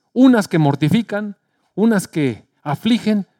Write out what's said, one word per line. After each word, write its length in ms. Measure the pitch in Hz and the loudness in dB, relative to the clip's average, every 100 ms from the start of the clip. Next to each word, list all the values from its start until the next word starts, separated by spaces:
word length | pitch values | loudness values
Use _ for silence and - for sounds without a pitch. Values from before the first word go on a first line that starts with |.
| _ | _
unas 340 | 226 262 240 190 | 2 4 4 2
que 120 | 170 | 0
mortifican, 760 | 151 135 151 226 214 208 214 202 _ _ _ | 2 0 0 0 -2 -6 -8 -14 _ _ _
unas 320 | - 226 214 165 | -2 0 0 -2
que 380 | 165 139 101 _ _ | -4 -4 -4 _ _
afligen, 640 | 151 135 226 233 214 214 185 | -10 -6 -2 -2 0 -2 -4